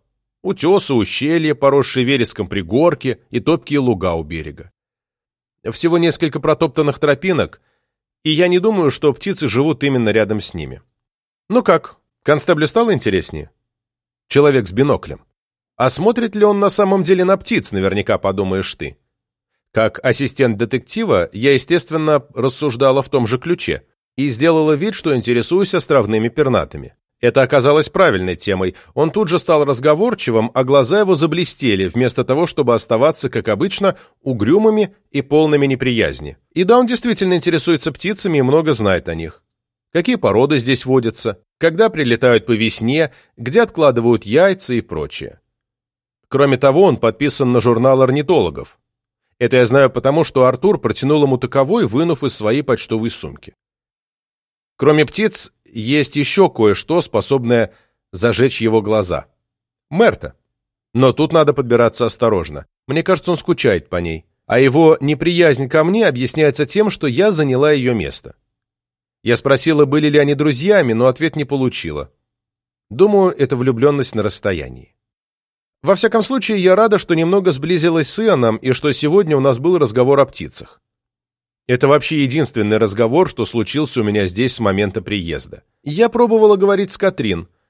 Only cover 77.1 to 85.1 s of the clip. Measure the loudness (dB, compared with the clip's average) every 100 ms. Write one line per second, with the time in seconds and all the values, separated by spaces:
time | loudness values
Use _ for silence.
77.1 | 0 2 2 0 -2 -2 0 0 0 -2
78.1 | -2 0 2 2 0 -2 -2 -2 -2 0
79.1 | 2 2 2 2 0 0 0 0 2 2
80.1 | 4 2 -2 -14 -14 -20 _ _ _ _
81.1 | _ _ _ _ _ -4 0 4 2 2
82.1 | -2 -2 0 -2 -2 0 2 0 0 0
83.1 | 2 0 -2 -4 -4 -4 -2 -4 -2 -2
84.1 | 0 -2 -2 -4 0 0 0 -2 -4 -6